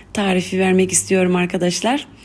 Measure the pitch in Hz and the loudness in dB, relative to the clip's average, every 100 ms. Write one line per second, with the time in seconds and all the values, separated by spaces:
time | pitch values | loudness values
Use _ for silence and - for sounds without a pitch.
0 | - - 196 185 175 185 190 185 185 - | -10 -4 0 0 -2 0 2 2 2 0
1 | - 190 180 180 175 185 180 175 220 285 | 0 0 2 0 0 -2 -2 -2 -2 -4
2 | - - | -6 -20